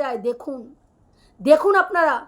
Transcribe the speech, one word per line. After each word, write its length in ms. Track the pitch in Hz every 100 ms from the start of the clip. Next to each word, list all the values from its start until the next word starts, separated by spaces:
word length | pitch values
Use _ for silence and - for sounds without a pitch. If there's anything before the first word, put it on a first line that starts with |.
যায় 160 | 269 226 233
দেখুন, 320 | 240 294 262 226 - _ _ _ _ _ _
দেখুন 320 | 190 311 403 392
আপনারা, 320 | 359 359 311 254